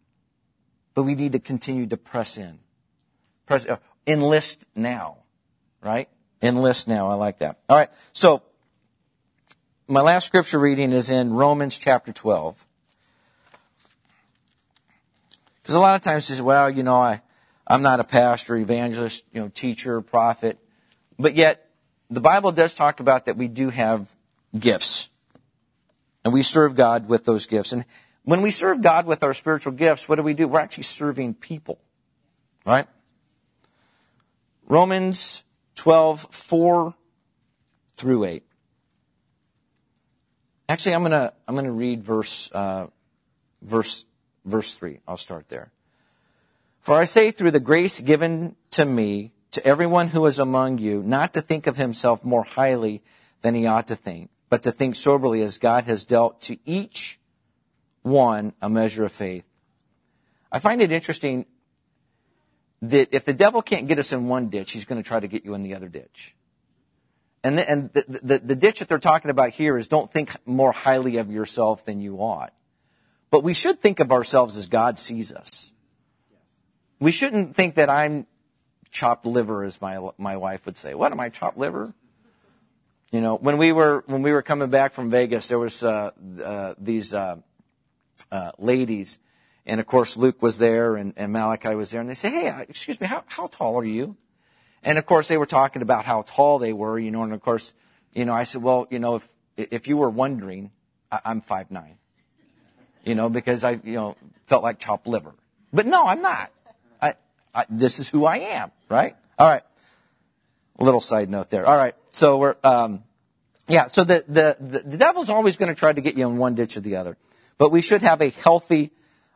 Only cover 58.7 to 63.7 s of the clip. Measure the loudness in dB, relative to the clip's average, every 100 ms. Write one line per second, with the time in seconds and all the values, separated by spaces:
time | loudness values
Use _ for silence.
58.7 | 0 0 -2 -6 -6 -10 -10 -16 _ _
59.7 | _ _ _ _ _ _ _ _ -2 0
60.7 | 2 0 0 -4 -6 -6 -6 -8 _ _
61.7 | _ _ _ _ _ _ _ _ _ _
62.7 | _ 0 2 2 0 -2 2 2 2 -2